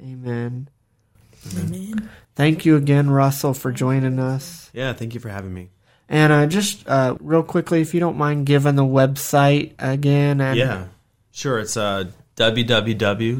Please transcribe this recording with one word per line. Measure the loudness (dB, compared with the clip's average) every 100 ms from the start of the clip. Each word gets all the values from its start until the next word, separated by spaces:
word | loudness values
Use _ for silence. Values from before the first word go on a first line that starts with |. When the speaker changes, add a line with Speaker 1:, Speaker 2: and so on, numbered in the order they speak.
Speaker 1:
Amen. | -18 -12 -8 -6 -6 -8 -12 _ _ _ _ _ _ _ -12 -8
Speaker 2:
Amen. | -6 -6 -8 -8 -10 -14 _ -2
Speaker 1:
Thank | 0 2 2
you | 2
again, | 4 2 4
Russell, | 4 2 0 -2
for | -2 -4
joining | -2 0 0 0 -2
us. | -2 -4 -8 -16 -16
Speaker 3:
Yeah, | -8 -8
thank | -6 -8
you | -10
for | -10
having | -10 -10
me. | -12 -14 _ _ _ -2
Speaker 1:
And, | 2 4
uh, | 6 4
just, | 0 -2 -6 -2
uh, | 0 0 -2
real | 0 0
quickly, | 0 -2 0 0
if | 0
you | 0
don't | -2 0
mind | -2 0 2
giving | 4 4 4
the | 4
website | 4 2 0 0 4 4 4 0 -6
again. | -4 0 2 2 2 2
And | 0 0
Speaker 3:
Yeah, | 0 -2 -8 -18 _ _ _
sure. | -10 -4 -4
It's, | -4 -4
uh, | -2 -2 -6 -12 _ 0
W | 0 2 2
W | 0 0 0
W | 0 0 -2 -4